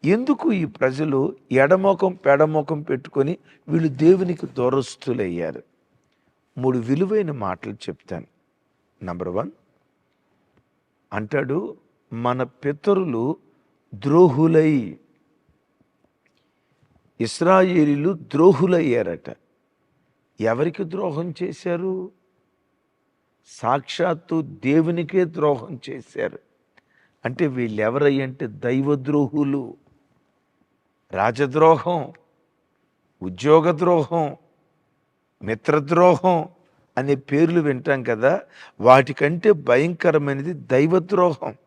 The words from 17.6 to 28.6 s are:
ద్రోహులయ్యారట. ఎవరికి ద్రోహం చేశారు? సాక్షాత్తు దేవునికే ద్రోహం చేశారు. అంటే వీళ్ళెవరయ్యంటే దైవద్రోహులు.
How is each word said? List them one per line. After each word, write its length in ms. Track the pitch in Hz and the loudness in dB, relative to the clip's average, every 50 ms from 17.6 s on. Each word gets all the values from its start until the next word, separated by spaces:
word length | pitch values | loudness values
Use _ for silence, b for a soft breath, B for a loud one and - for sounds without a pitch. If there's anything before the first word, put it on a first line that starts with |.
| 185 190 180 180 151 147 147 143 147 180 196 | 4 4 4 2 2 2 2 0 0 -2 -2
ద్రోహులయ్యారట. 1200 | 160 - - - 143 160 185 190 127 165 185 180 170 - 147 120 117 104 87 85 76 _ - 58 _ _ _ _ _ _ _ _ _ _ _ _ _ _ _ _ _ _ _ _ _ | -4 -10 -6 0 6 6 6 6 6 2 2 2 2 2 0 0 0 -2 -4 -6 -10 _ -16 -18 _ _ _ _ _ _ _ _ _ _ _ _ _ _ _ _ _ _ _ _ _
ఎవరికి 440 | 104 113 113 120 147 170 160 - 196 | -2 0 0 0 -2 -4 -4 -6 -10
ద్రోహం 500 | 160 165 190 202 180 147 143 170 180 156 - 180 | -8 -6 -6 -6 -4 -4 -6 -8 -8 -8 -8 -10
చేశారు? 720 | 180 165 - - 180 170 170 175 190 185 185 185 190 _ _ _ _ _ _ _ _ _ _ _ _ _ _ _ _ _ _ _ _ _ _ _ _ _ _ _ | -10 -10 -10 -6 -6 -6 -4 -4 -6 -6 -6 -8 -12 _ _ _ _ _ _ _ _ _ _ _ _ _ _ _ _ _ _ _ _ _ _ _ _ _ _ _
సాక్షాత్తు 920 | _ - - - 113 127 143 131 - - - 170 170 170 165 - _ 165 165 156 | _ -20 -8 -4 -2 -2 -2 -4 -8 -6 -4 -2 -4 -4 -6 -6 _ -6 -6 -6
దేవునికే 840 | 156 151 - - 127 143 160 160 165 175 170 170 151 190 190 180 | -6 -12 -8 -2 0 2 2 2 0 -2 -4 -6 -4 -2 -2 -2
ద్రోహం 560 | 165 165 175 151 151 143 127 110 - 170 120 - - | -2 -2 -2 0 0 0 -2 -4 -12 -14 -14 -14 -14
చేశారు. 480 | 135 135 117 _ _ - - 92 - - _ _ _ _ _ _ _ _ _ _ _ _ _ _ _ _ _ | -14 -14 -16 _ _ -6 -6 -6 -6 -10 _ _ _ _ _ _ _ _ _ _ _ _ _ _ _ _ _
అంటే 220 | - 131 - 180 | -8 -2 -2 -2
వీళ్ళెవరయ్యంటే 1000 | 151 131 127 120 117 107 104 107 107 117 139 147 143 139 135 135 131 131 131 - | -2 0 -2 -4 -4 -2 -2 -2 0 0 2 2 2 2 2 -2 -6 -8 -10 -10
దైవద్రోహులు. 1300 | 120 104 98 | -10 -10 -6